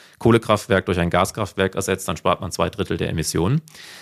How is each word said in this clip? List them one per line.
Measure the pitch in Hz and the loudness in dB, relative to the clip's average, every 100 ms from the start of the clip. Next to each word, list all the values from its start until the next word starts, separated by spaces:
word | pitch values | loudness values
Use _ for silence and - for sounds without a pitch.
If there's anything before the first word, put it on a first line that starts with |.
| - - | -20 0
Kohlekraftwerk | 117 113 - 107 - 95 95 | 4 4 4 0 2 0 2
durch | 87 | 0
ein | 85 | 2
Gaskraftwerk | 87 92 - 104 - 95 - | 2 0 -2 -6 -2 -2 -2
ersetzt, | 98 95 - | -4 -4 -4
dann | 90 | -4
spart | 90 87 | -2 -2
man | - | -2
zwei | - 85 | -4 -4
Drittel | - 92 85 | -2 -4 -4
der | 87 | -4
Emissionen. | 82 78 85 87 156 - - - - | -4 -2 0 0 0 -4 -16 -20 -20